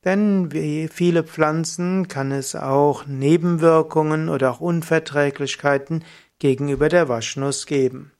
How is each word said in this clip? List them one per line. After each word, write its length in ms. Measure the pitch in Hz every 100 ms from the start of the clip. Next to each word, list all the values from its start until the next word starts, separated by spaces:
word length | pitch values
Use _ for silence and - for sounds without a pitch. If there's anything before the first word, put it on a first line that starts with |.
denn 480 | 180 196 214 196 175
wie 360 | 156 156 151 160
viele 360 | - 175 170
Pflanzen 800 | 160 - 151 156 165 - 180 190 180
kann 240 | 139 135
es 240 | 139 131
auch 500 | - 135 135 147 139
Nebenwirkungen 1200 | 143 135 139 165 170 170 165 160 156 160 156 156 160
oder 240 | 147 131
auch 80 | 120
Unverträglichkeiten 1400 | 170 170 156 165 160 143 143 143 139 - 147 139 139 165 - - _ _
gegenüber 500 | 143 127 143 135 151
der 200 | 175 156
Waschnuss 580 | 117 113 - 139 135 -
geben. 460 | 143 127 127 147 _